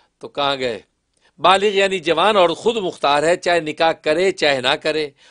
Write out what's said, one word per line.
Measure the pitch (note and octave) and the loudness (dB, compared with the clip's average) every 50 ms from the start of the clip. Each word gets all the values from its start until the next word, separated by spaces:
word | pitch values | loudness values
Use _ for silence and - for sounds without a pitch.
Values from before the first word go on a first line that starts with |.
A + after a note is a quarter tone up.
| _ _ _ _ | _ _ _ _
तो | - A#2+ | -20 -10
कहाँ | - C#3+ C#3+ C#3 C#3 | -6 -4 -2 -2 -2
गए? | C3 C3 B2 A2 F#2 - _ _ _ _ _ _ _ _ _ _ - | -2 -4 -6 -6 -8 -12 _ _ _ _ _ _ _ _ _ _ 0
बालिग | C#3+ E3+ F#3+ G3 G3 G#3+ G3 | 2 2 4 4 2 0 2
यानी | G3 G3 G3 F#3+ F#3 | 0 0 0 -2 -2
जवान | D3 E3 D#3+ D#3 F3+ G#3 A3 | -2 -2 0 2 2 2 4
और | G3+ F3 E3+ D#3+ | 4 2 2 0
ख़ुद | - - G#3+ A3+ | -2 -2 -2 -2
मुख्तार | A3+ F#3+ E3+ - - - C#3 C#3+ D3 D3+ | -2 -4 -6 -6 -4 -2 0 0 2 2
है, | D#3+ F3+ | 0 0
चाहे | F3+ - F3+ F3 E3+ | 0 0 0 -2 -2
निकाह | D#3+ D3+ D3 - E3 E3 | -2 -4 -4 0 0 0
करे | D#3 - - D3+ D#3 E3 F#3+ G3+ | 0 -2 -2 -2 0 0 0 -2
चाहे | F#3+ - D#3 D3 C#3 C3 | 0 0 0 0 0 0
ना | A#2+ B2+ D3+ | 0 -2 -2
करे, | D3+ - D#3 D3+ D#3 D3+ C#3+ - _ _ - | -2 -2 -4 -4 -4 -6 -8 -10 _ _ -20